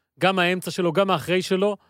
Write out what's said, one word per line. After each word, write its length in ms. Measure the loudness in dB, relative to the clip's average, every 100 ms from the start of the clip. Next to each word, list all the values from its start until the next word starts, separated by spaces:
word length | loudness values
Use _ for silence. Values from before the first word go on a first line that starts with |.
| _ _
גם 200 | 0 2
האמצע 320 | 0 0 -4
שלו, 220 | -2 0
גם 160 | 0 0
האחרי 320 | 0 0 -2
שלו, 340 | 0 0 0 -2